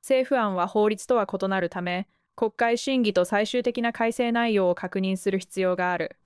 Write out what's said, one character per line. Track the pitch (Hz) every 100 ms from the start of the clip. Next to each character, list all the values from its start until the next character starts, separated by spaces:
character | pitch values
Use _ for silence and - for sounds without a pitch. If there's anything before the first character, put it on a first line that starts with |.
政 | - 262
府 | 262 269
案 | 214 185
は | 185
法 | 214 214
律 | 214 -
と | 247
は | 196
異 | 190 190
な | 190
る | 175
た | 180
め、 | 180 180 196 _ _ -
国 | 226
会 | - 233 233
審 | - 262
議 | 220
と | 190 180
最 | 208 214
終 | 247
的 | 240 240
な | 233
改 | 233 226
正 | 226 240
内 | 233 233
容 | 208 185
を | 175
確 | 190 196
認 | 190 190
す | -
る | 190
必 | - -
要 | 185 180
が | 180
あ | 175
る。 | 160 -